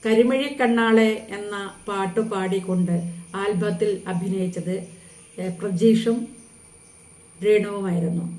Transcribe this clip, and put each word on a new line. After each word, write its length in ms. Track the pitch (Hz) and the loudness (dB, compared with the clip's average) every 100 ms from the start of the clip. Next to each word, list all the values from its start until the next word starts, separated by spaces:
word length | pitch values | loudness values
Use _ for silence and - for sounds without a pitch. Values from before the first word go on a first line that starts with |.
| 226 | 2
കരിമിഴി 420 | 220 247 262 277 - | 4 4 4 -2 0
കണ്ണാളെ 640 | 247 233 226 226 220 214 - | 2 2 4 6 4 2 -6
എന്ന 240 | 202 208 202 196 - - | -10 -8 -8 -10 -12 -8
പാട്ട് 320 | 196 190 180 | -4 -2 -2
പാടിക്കൊണ്ട് 760 | 220 202 185 190 180 180 175 170 170 - - | -2 -2 -2 -2 -2 0 0 0 -4 -12 -12
ആൽബത്തിൽ 680 | 190 202 185 170 175 208 190 - | -6 -4 -2 -2 0 -2 -2 -4
അഭിനയിച്ചത്, 680 | 180 185 190 185 175 170 190 180 - - - - - | -6 -4 -2 -2 -4 -6 -6 -8 -20 -20 -20 -20 -10
ഏ, 100 | 185 175 | -8 -6
പ്രജീഷും 580 | 208 175 226 220 233 233 - - - - - - _ _ - _ _ - | -4 4 6 6 4 -2 -4 -14 -20 -20 -20 -20 _ _ -20 _ _ -4
രേണുവുമായിരുന്നു. 800 | 196 214 202 202 190 175 170 170 170 | 2 4 2 -4 -2 0 0 -2 -6